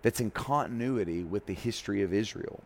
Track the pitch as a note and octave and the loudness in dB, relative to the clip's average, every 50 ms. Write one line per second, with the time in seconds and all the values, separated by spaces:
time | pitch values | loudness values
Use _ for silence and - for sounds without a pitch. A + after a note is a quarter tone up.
0 | - A#2 - - A#2+ G#2+ - - - C3 C#3 D3 C#3 - A#2+ A2+ A#2 B2+ C3 A#2 | 4 2 2 2 -2 0 0 -4 -2 2 2 2 2 0 -2 -2 0 0 2 2
1 | G2 E2+ E2 F2 F2 D#2+ F#2 G2+ - - F#2+ - - A#2 A2 - - - G2+ G2 | 2 2 0 -2 -2 -2 -2 -4 -2 -4 -6 -2 -2 -2 -2 -2 -2 0 2 2
2 | G2 F#2 F2+ G2+ A2 G#2 - - - - - - - | 2 4 4 2 2 0 -4 -6 -8 -8 -8 -10 -16